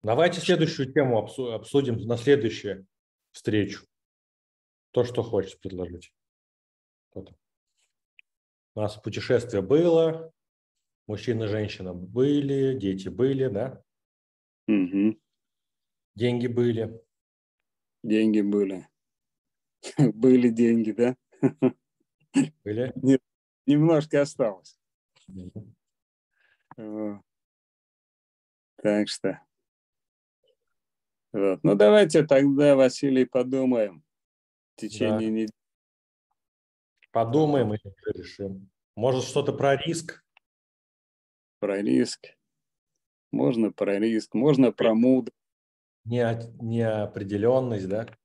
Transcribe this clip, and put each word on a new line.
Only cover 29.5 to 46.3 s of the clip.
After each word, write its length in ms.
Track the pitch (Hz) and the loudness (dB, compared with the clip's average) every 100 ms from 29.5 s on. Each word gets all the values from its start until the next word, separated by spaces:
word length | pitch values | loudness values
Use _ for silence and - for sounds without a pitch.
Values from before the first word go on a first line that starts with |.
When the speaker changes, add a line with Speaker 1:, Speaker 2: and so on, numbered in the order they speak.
| _ _ _ _ _ _ _ _ _ _ _ _ _ _ _ _ _ _ | _ _ _ _ _ _ _ _ _ _ _ _ _ _ _ _ _ _
Speaker 2:
Вот. 280 | 104 196 185 | -4 -2 0
Ну, 120 | 165 | 0
давайте 500 | 202 208 214 190 160 | 6 6 6 6 4
тогда, 520 | 147 135 139 139 147 139 | 4 4 4 4 4 6
Василий, 480 | 131 - 143 131 | 4 2 0 2
подумаем 800 | 127 127 123 131 131 123 104 82 _ _ _ _ _ _ _ - | 2 0 -2 -2 0 0 -2 -6 _ _ _ _ _ _ _ -14
в 40 | |
течение 500 | 107 107 107 107 110 | -14 -4 -2 0 -2
Speaker 1:
Да. 40 | |
Speaker 2:
недели. 180 | 110 110 _ _ _ _ _ _ _ _ _ _ _ _ _ _ _ _ | -4 -6 _ _ _ _ _ _ _ _ _ _ _ _ _ _ _ _
Speaker 1:
Подумаем 640 | 117 117 139 151 143 110 | -4 0 0 2 2 0
и 40 | 107 101 - 107 | -4 -10 -14 -10
решим. 560 | - 87 - 98 95 - _ _ - | -10 -12 -12 -12 -12 -18 _ _ -4
Может, 280 | 123 127 | -2 -2
что-то 280 | 123 147 143 | -2 -4 -4
про 240 | - 135 139 | -2 0 0
риск? 460 | 165 160 - - _ _ _ _ _ _ _ _ _ _ _ _ _ _ | -2 -8 -10 -18 _ _ _ _ _ _ _ _ _ _ _ _ _ _
Speaker 2:
Про 180 | 104 98 | -6 -2
риск. 460 | 107 127 120 - - _ _ _ _ _ _ _ _ _ _ | 0 0 0 -6 -20 _ _ _ _ _ _ _ _ _ _
Можно 400 | - 139 120 107 | -2 -2 0 -2
про 260 | - 98 101 | -2 -4 0
риск, 340 | 113 110 - | 0 -2 -4
можно 380 | 110 139 135 123 | -2 2 4 4
про 220 | - 117 | 2 0
мудрость. 420 | 113 123 131 113 _ _ _ _ _ _ _ | 4 4 2 0 _ _ _ _ _ _ _
Speaker 1:
Нео-, 460 | 110 123 117 | -6 -2 -2